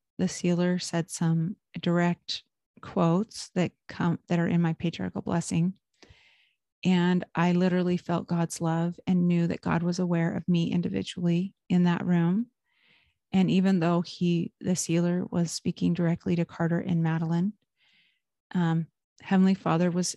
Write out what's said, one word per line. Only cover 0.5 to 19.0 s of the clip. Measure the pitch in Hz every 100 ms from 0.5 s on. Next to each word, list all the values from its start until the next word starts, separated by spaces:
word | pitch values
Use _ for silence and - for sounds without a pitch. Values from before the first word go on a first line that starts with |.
| 175 180 180
said | - 170 165
some | - 165 165 165 - _ -
direct | 180 175 175 175 - - - _ _ _
quotes | - - 165 175 220 - -
that | 185 170 - -
come, | - 175 160 -
that | 170
are | 170
in | 170
my | 170
patriarchal | 160 165 170 185 196
blessing. | - 175 - 165 175 190 _ _ - _ _ _ _ _ _ _
And | 180 180 175 180 -
I | - 175
literally | 175 185 180 180 180
felt | - 170 -
God's | 170 170 -
love | 165 165 170 175 -
and | 180 175
knew | 175 170
that | -
God | 180 165
was | 170 175
aware | 180 170 165
of | - 175
me | 170 170
individually | 175 175 190 190 - 175 170 196 - -
in | 180
that | 175 170
room. | - 175 170 196 240 _ _ _ _ _ _ _ _
And | 190 180
even | 180 190 190
though | 165 170
he, | 175 - 175 170 - -
the | - 185
sealer, | - 165 175 175 -
was | 175 170
speaking | - 180 - 175
directly | 170 170 170 185 170
to |
Carter | 165 - 165 170
and | - 170
Madeline, | 165 165 165 170 196 - _ _ _ _ _ _ _ _ -
um, | 180 165 165 160 _